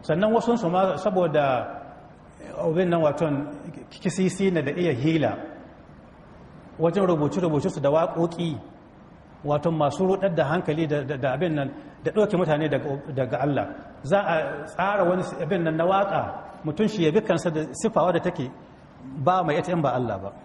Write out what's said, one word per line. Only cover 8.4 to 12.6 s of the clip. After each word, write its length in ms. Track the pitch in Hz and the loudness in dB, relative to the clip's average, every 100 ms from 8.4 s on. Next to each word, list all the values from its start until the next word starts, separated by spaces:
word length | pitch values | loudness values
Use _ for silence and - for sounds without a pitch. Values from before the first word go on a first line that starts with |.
| 170 123 - - - - - - - - | -4 -4 -10 -20 -20 -20 -20 -20 -20 -10
wato 260 | 143 147 170 | -2 0 2
masu 320 | 160 143 - | 2 0 2
ruɗar 300 | 190 190 196 | 0 2 2
da 100 | 165 | 2
hankali 420 | 143 170 175 156 160 | 2 0 0 -2 0
da, 140 | 147 | 0
da, 140 | 131 143 | -2 -2
da 160 | 135 | -2
abin 220 | 131 175 | 0 0
nan, 160 | 151 135 - - - | 0 -4 -8 -18 -6
da 60 | - | -2
ɗauke 240 | 214 208 180 | 2 2 2
mutane 320 | 160 147 | 2 2